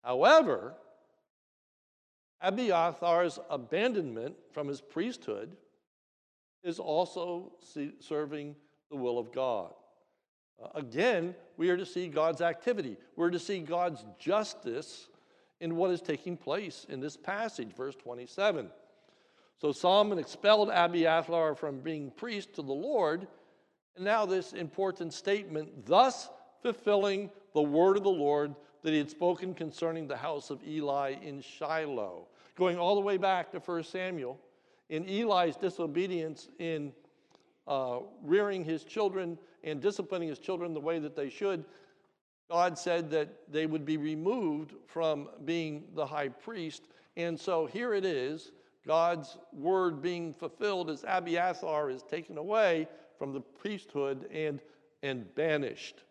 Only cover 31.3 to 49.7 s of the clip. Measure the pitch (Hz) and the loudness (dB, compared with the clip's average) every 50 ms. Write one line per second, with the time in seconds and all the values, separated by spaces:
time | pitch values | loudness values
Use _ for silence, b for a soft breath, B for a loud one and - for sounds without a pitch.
31.3 | 139 143 131 - - - 160 147 160 160 156 147 139 117 104 95 90 85 87 - | -12 -12 -14 -16 -10 -8 -4 -2 -2 -2 -2 -2 -4 -4 -4 -4 -6 -12 -16 -18
32.3 | b b b b b - 180 180 175 175 175 180 208 202 196 202 202 190 196 190 | b b b b b 2 2 2 2 2 4 4 4 4 4 2 0 2 2 2
33.3 | 190 180 165 - - 175 - - 175 170 160 - - 185 185 185 180 160 131 123 | 2 2 0 -6 -10 -10 -6 -4 -4 -4 -4 -4 -6 -6 -4 -4 -4 -6 -6 -8
34.3 | 135 147 - - b b b b b b b b 160 156 170 190 196 208 240 226 | -10 -12 -18 -20 b b b b b b b b -6 -6 -4 -2 -2 0 2 4
35.3 | 202 180 175 165 143 - - 185 170 - 175 156 143 170 190 196 185 170 160 160 | 4 4 4 4 2 0 -2 -4 -2 -2 -4 -2 0 0 0 0 0 -2 -4 -4
36.3 | 160 - - - - - 180 165 160 151 147 143 131 - _ _ b b b b | -6 -10 -14 -20 -12 -8 -4 -4 -4 -4 -6 -8 -10 -14 _ _ b b b b
37.3 | b b b b b b _ - 143 135 131 127 120 127 - - - - - 147 | b b b b b b _ -2 -2 -2 0 -2 -4 -6 -6 -10 -16 -14 0 4
38.3 | 170 202 208 202 196 185 170 156 165 156 - - - 220 208 196 185 190 185 170 | 4 4 4 4 0 -2 -2 -2 -4 -4 -4 -6 -2 0 0 0 0 -2 -4 -4
39.3 | 170 156 B B B B - 160 156 143 127 202 202 - 190 156 190 180 170 160 | -6 -10 B B B B -8 -6 -6 0 0 0 0 0 -4 -4 -4 -4 -4 -4
40.3 | 143 127 - - 185 170 175 175 160 151 139 160 170 165 147 151 143 151 143 135 | -6 -6 -4 -4 -4 -2 -2 -4 -4 -2 -2 0 0 0 -2 -4 -4 -4 -6 -4
41.3 | - - 202 196 190 170 147 B B B B B B B B B B _ _ _ | -4 -2 0 0 0 0 -4 B B B B B B B B B B _ _ _
42.3 | _ _ _ _ 170 170 175 180 165 - - 180 170 170 165 151 151 156 151 - | _ _ _ _ 2 4 4 4 2 -2 0 0 2 2 0 0 0 0 0 -2
43.3 | - - - - 143 156 160 156 156 160 143 143 156 156 147 156 156 156 160 190 | -6 -20 -20 -6 -2 -2 0 0 -2 -2 -2 -2 -2 -2 0 -2 -4 -2 0 0
44.3 | 240 262 208 165 151 151 156 147 - - - _ - 165 165 160 151 147 143 147 | 0 2 0 0 -2 -2 -6 -10 -14 -20 -20 _ -4 -2 0 0 0 0 -4 -10
45.3 | - - 143 139 170 170 165 156 147 147 - - 143 156 151 135 151 151 143 139 | -14 -12 -6 -4 -2 -2 -2 -4 -6 -8 -10 -10 -6 -6 -4 -4 -2 -4 -4 -4
46.3 | 127 - - - 226 202 165 160 147 - - b b b b b b 170 170 170 | -6 -10 -14 -12 -10 -8 -8 -8 -10 -12 -20 b b b b b b -6 -4 -4
47.3 | 165 143 - - 180 165 160 156 160 202 240 247 214 196 185 190 165 135 123 135 | -4 -4 -2 0 0 0 0 -2 -2 -4 -2 0 0 0 0 0 0 0 -2 -2
48.3 | 156 160 - - b b b b b b _ 147 156 165 165 170 175 165 143 - | -4 -8 -12 -18 b b b b b b _ 0 2 4 4 4 2 0 -4 -10
49.3 | - - - - - 147 139 170 | -14 -20 -20 -18 -14 -4 0 2